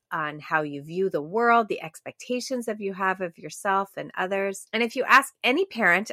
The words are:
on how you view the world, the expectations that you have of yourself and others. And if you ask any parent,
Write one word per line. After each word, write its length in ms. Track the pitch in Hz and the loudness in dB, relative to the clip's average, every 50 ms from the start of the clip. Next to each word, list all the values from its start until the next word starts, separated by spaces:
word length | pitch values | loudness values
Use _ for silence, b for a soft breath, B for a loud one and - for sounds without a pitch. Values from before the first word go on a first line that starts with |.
| _ - | _ -8
on 280 | 180 165 156 151 147 151 | -6 -6 -6 -6 -8 -10
how 240 | 151 - 165 156 151 | -6 -2 0 0 0
you 180 | 147 143 143 | -2 -6 -10
view 280 | 139 160 170 185 190 185 | -10 -6 -4 -2 -2 0
the 120 | 175 151 | 0 -2
world, 460 | 143 160 190 220 233 233 233 233 220 | -4 -2 -2 2 4 6 6 4 4
the 140 | 196 185 - | 2 -2 -6
expectations 840 | 165 160 - - - 131 - - - - 247 254 233 - 262 247 233 | -8 -12 -14 -14 -16 -16 -16 -12 -6 -4 -4 -4 -4 -4 -6 -6 -4
that 160 | 240 208 214 | -6 -6 -6
you 120 | 202 196 190 | -6 -6 -4
have 280 | 185 196 190 190 190 | -2 0 -2 0 -2
of 160 | 185 170 - | -4 -8 -8
yourself 540 | - - 156 - - - 202 190 190 196 - - | -10 -16 -14 -12 -6 -2 0 0 0 0 -2 -6
and 160 | 147 147 147 - | -10 -10 -8 -6
others. 480 | - 185 185 196 196 196 196 196 - - - - | -6 -4 -2 -2 -2 -2 -4 -6 -8 -8 -4 -2
And 80 | 220 | -2
if 140 | 240 226 - | -2 -2 -2
you 80 | 262 - | 0 4
ask 300 | - 233 262 262 - - _ - | 6 8 8 6 4 -2 _ 0
any 220 | 233 254 339 392 | 2 2 2 0
parent, 460 | 381 - 233 214 175 175 185 220 - | -2 0 2 4 4 4 4 2 -2